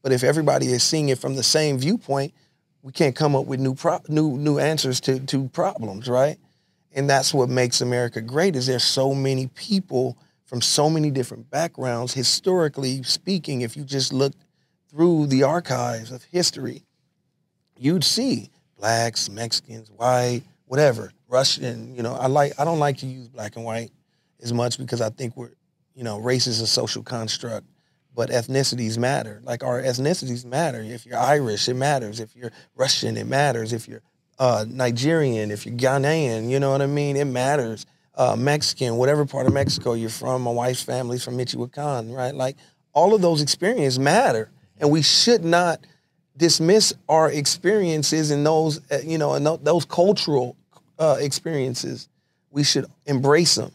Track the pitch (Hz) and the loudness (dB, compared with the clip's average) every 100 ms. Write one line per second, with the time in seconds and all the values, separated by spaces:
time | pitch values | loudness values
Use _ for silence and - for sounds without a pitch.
0 | 139 127 127 151 147 135 131 123 - 160 | 2 2 4 2 2 2 2 0 0 0
1 | 147 127 135 135 - 156 156 135 139 214 | 0 0 -2 -2 2 2 2 0 0 -2
2 | - 139 139 _ _ _ _ _ 135 - | -2 -4 -4 _ _ _ _ _ -18 0
3 | 156 123 151 139 135 131 135 135 170 175 | 0 4 2 2 0 -2 -2 0 -2 -2
4 | - 151 156 131 147 143 143 156 135 123 | -2 0 0 0 0 2 2 0 -2 -2
5 | - 131 131 135 131 - 175 - 113 98 | 0 -2 0 -2 -2 -2 -2 -2 -10 -8
6 | 123 123 143 - _ _ _ _ _ 135 | -2 2 2 0 _ _ _ _ _ -4
7 | 139 139 - 147 123 127 123 - 123 123 | 2 2 2 2 2 2 2 0 0 -2
8 | 120 117 113 135 190 143 127 123 - - | -2 -6 -6 0 0 0 -2 0 0 0
9 | 135 139 135 131 131 - - 196 - 131 | 0 0 0 -2 -4 -10 -2 -2 0 -2
10 | 127 123 _ _ _ 123 - - 151 160 | -2 -6 _ _ _ -4 -2 2 2 2
11 | 151 135 120 113 117 139 165 - 127 117 | 0 -2 -6 -8 -8 -4 -4 -4 -4 -4
12 | 123 135 123 - - 185 156 143 135 135 | -4 -2 0 0 0 2 0 -2 -4 -4
13 | 123 - - 190 151 135 120 131 139 139 | -4 -4 -2 -4 -2 -4 -4 -8 -6 -4
14 | 127 135 139 - _ _ _ _ _ 147 | -2 -2 -2 -4 _ _ _ _ _ 2
15 | 175 165 147 131 135 170 165 123 120 117 | 4 4 2 4 4 2 -2 -4 -4 -6
16 | 113 127 - 175 170 - 123 127 _ _ | -10 -18 -6 -2 -2 -2 -10 -12 _ _
17 | _ _ _ _ _ _ _ _ 131 180 | _ _ _ _ _ _ _ _ 0 2
18 | 139 - 262 123 101 _ _ _ 104 113 | 2 0 0 -2 -6 _ _ _ 0 0
19 | 117 110 - 104 117 - - 113 110 104 | 0 -4 -8 -8 -6 -6 -6 -20 -20 -2
20 | 120 127 123 120 - _ _ 131 147 113 | 2 2 0 -4 -8 _ _ 2 2 2
21 | 107 _ _ 127 135 - 131 117 117 127 | -8 _ _ 2 2 0 -6 -8 -12 -6
22 | 117 123 127 143 143 - 151 165 143 135 | -6 -2 0 2 0 0 -2 2 0 -2
23 | 131 131 117 127 104 113 113 113 113 _ | -8 -12 -18 -12 -12 -10 -8 -8 -8 _
24 | _ _ _ _ 120 120 123 120 131 117 | _ _ _ _ -4 -2 -2 -4 -6 -4
25 | 110 - 127 120 120 _ _ _ _ - | -4 -4 -10 -10 -18 _ _ _ _ -12
26 | 117 104 117 127 123 113 110 127 113 117 | -8 -6 -2 0 0 -2 0 -2 -2 -6
27 | 113 123 110 - 120 107 - _ _ _ | -8 -8 -6 -8 -8 -10 -12 _ _ _
28 | _ 120 117 123 117 135 135 123 113 113 | _ -6 -2 -2 0 0 0 -2 -4 -2
29 | 123 139 110 104 123 120 127 123 131 123 | 0 -2 -4 -12 -10 -6 -4 -2 -2 0
30 | 139 180 135 120 123 131 165 120 110 120 | 0 -2 -4 -8 -4 -2 -2 -4 -10 -14
31 | 117 120 123 147 127 104 - 127 135 143 | -8 -2 4 4 2 0 -2 0 2 0
32 | 110 110 110 120 120 - - - 131 - | -2 -10 -12 -12 -14 -14 -20 -4 0 0
33 | 113 110 110 135 143 117 110 117 - 113 | -2 -4 -2 0 2 0 -4 -6 -8 -18
34 | _ _ _ - 131 110 107 123 123 120 | _ _ _ 0 2 2 -2 -2 -2 0
35 | 139 165 143 113 107 104 - 120 127 139 | 2 2 2 0 -2 -6 -8 0 2 2
36 | 135 160 139 113 113 135 139 135 139 143 | 2 2 0 -2 -2 0 2 2 0 0
37 | 143 139 143 127 127 147 117 107 - _ | 0 0 -2 0 0 0 -2 -8 -14 _
38 | _ - 127 107 131 151 - - 127 117 | _ 0 0 2 0 0 0 -2 -2 2
39 | 131 147 143 - 131 139 139 - 127 117 | 2 2 0 0 0 2 0 -2 -2 -2
40 | 113 110 123 127 123 117 123 127 - 127 | -4 -6 -4 -2 -2 -2 -2 -4 -4 -4
41 | 123 123 127 123 123 127 120 - 147 131 | -4 -6 -6 -6 -6 -6 -8 -6 -6 -4
42 | 113 127 127 143 127 139 _ _ _ 143 | -6 -6 -6 -2 -6 -6 _ _ _ 4
43 | 180 220 180 160 147 - 185 247 139 127 | 6 6 4 2 0 0 0 2 0 2
44 | 139 190 254 113 107 _ _ _ 147 160 | 4 4 4 2 -4 _ _ _ 2 4
45 | 139 - - 233 165 170 175 156 - _ | 4 4 6 4 4 4 4 0 -8 _
46 | _ _ _ 139 165 - 160 214 208 - | _ _ _ 0 2 4 6 6 4 -2
47 | - 156 156 143 139 - 175 214 180 156 | 2 4 4 2 -2 0 2 2 2 0
48 | 147 156 151 143 147 160 160 151 - 143 | 0 0 2 2 4 2 2 -2 -4 -4
49 | 156 160 147 139 147 160 139 170 - - | -2 -2 0 2 0 0 2 0 0 2
50 | 185 196 - 143 123 - _ _ _ - | 4 4 2 0 0 -8 _ _ _ -2
51 | 160 131 143 - 170 156 131 123 - 120 | 2 2 0 -4 -4 -2 -2 -4 -8 -10
52 | - _ _ _ _ 143 143 139 - _ | -14 _ _ _ _ -2 2 0 -2 _
53 | - 135 120 151 175 - - | -4 0 4 6 6 2 -4